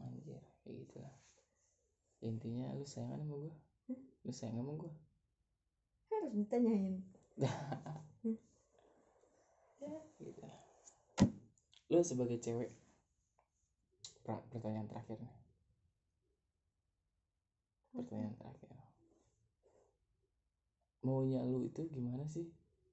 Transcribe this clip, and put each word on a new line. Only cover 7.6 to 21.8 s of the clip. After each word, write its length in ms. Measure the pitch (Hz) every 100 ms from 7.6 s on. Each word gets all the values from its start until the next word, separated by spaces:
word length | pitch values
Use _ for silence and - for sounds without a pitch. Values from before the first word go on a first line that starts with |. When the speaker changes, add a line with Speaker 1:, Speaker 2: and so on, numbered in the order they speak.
| 139 - - 151 - -
Speaker 2:
Hmm? 160 | 226 226 - _ _ - - - - - - _ _ _ - -
Speaker 1:
Ya, 160 | 285 311 311 -
gitu. 240 | - - - - - - - - _ - - - - _ _ - -
Lu 160 | 165
sebagai 320 | 170 123 123 120
cewek, 320 | 117 117 123 - - - _ _ _ _ _ _ _ _ _ _ - -
pra-, 240 | - 110 -
pertanyaan 320 | 120 107 107
terakhir 320 | 107 107 113 113
nih. 160 | 117 - - _ _ _ _ _ _ _ _ _ _ _ _ _ _ _ _ _ _ _ _ _ _ _ _
Speaker 2:
Apa? 80 | 247
Speaker 1:
Pertanyaan 400 | 247 214 214 -
terakhir. 320 | - - - - - _ _ _ _ _ _ _ _ - _ _ _ _ _ _ _ _ _ _ _ _
Maunya 400 | 127 131 131 131
lu 240 | 123 127
itu 240 | 123 -